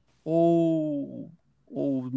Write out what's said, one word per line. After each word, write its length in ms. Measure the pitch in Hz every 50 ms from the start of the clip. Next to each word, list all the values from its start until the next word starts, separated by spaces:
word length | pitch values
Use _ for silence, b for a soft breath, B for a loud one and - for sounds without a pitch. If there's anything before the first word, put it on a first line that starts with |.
| _ _ _ _ -
ou, 1080 | 156 160 165 170 170 170 170 165 165 160 160 156 - - 143 - - 131 - - 165 165 _ _ _ _ _ _
ou 440 | - - - 143 143 139 131 127 127 123